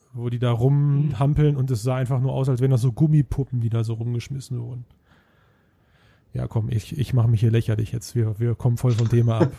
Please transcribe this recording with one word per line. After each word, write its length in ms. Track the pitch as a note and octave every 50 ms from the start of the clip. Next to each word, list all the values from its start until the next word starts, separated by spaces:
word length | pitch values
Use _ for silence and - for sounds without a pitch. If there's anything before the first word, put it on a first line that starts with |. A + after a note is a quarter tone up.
| _ _ -
Wo 140 | A#2+ A#2 B2
die 80 | A#2+ B2
da 120 | A#2+ B2 A#2+
rumhampeln 1040 | A2+ A#2+ C3+ C#3+ C#3+ C#3+ D3 C#3+ C#3 D3 D3+ - - C#3 C#3+ D3+ D3+ D3+ D3+ D3
und 140 | C3+ C3 C3
es 120 | B2+ G#2+ G#2
sah 140 | B2+ B2+
einfach 240 | C3 C3 A2+ C3+ B2+
nur 120 | B2+ C3+ C3
aus, 160 | C3 C3+ C3
als 120 | C3 A#2+
wären 120 | B2+ C3+ C3+
das 100 | B2 A2+
so 100 | C3+ A2
Gummipuppen, 680 | - D3+ D#3 D3+ D3+ C#3 - - - C3+ - - B2
die 100 | A#2 A#2
da 140 | G#2+ A2+ A#2
so 100 | A2 A2+
rumgeschmissen 680 | A2 A#2 A#2+ A#2+ A#2+ - - C#3 C3+ B2+ - B2 B2
wurden. 240 | A#2 A#2+ B2 B2 A#2+ - _ _ _ _ _ _ _ _ _ _ _ _ _ _ _ _ _ _ _ _ _ _ _ _ _ _ _ _ -
Ja, 140 | B2 B2 A#2+
komm, 200 | - A2+ A2 B2
ich, 280 | B2+ A2 - - - -
ich 160 | C3+ - -
mach 120 | B2+ A2+ A#2
mich 120 | A#2 G#2
hier 100 | A2 A2+
lächerlich 420 | A2 A2+ A#2 - G#2+ G#2+ A2+ - -
jetzt. 220 | A#2 - - -
Wir, 240 | A#2+ A2+ G#2+ G#2+ G2+
wir 140 | A#2 A#2+ A2+
kommen 240 | - - B2+ A#2+ A#2
voll 140 | - B2+ A#2+
vom 160 | G#2+ A#2 A2+
Thema 340 | A#2+ A#2 A#2 A#2 A2+ A2+ -
ab. 100 | C3+ -